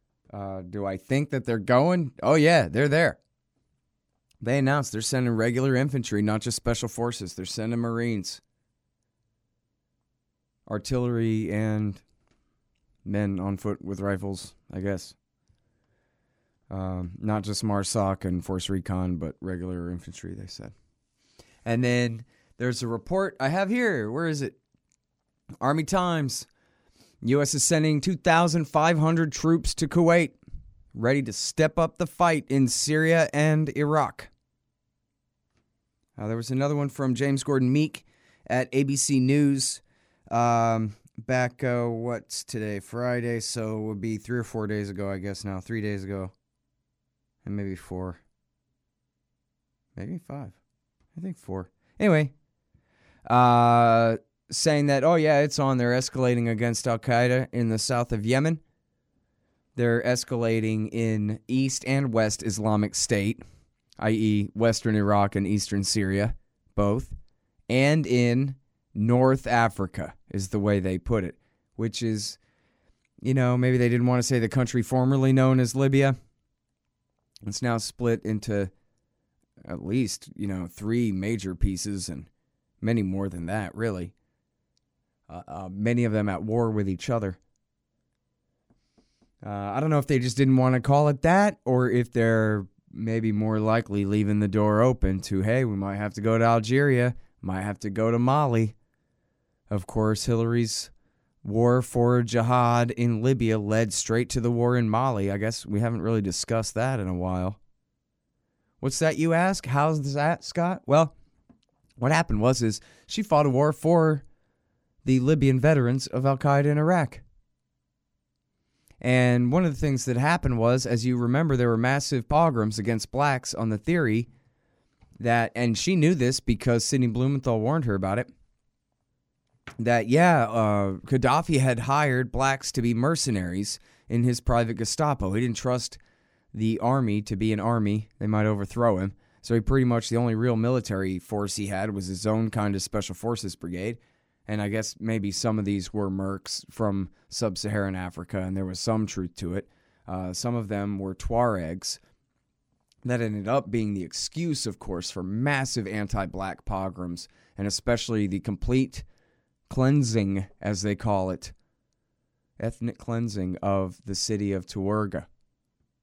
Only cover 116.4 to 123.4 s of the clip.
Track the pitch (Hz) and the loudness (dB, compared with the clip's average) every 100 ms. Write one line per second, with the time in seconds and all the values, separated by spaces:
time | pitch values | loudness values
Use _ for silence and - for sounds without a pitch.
116.4 | 147 143 147 147 160 180 139 - - _ | 2 4 4 2 2 2 0 -6 -20 _
117.4 | _ _ _ _ _ _ _ _ _ _ | _ _ _ _ _ _ _ _ _ _
118.4 | _ _ _ _ _ _ 123 127 123 120 | _ _ _ _ _ _ 2 4 6 4
119.4 | 120 170 170 123 151 131 127 120 147 170 | 4 2 2 0 0 0 -2 0 2 2
120.4 | 131 117 117 127 120 117 127 123 120 139 | 0 2 4 2 0 0 0 0 2 2
121.4 | 165 127 120 113 123 139 - 127 - 147 | 2 2 2 2 2 0 0 -4 0 2
122.4 | 165 117 107 107 107 113 - 131 147 127 | 4 2 0 -2 -2 -2 -2 -2 0 0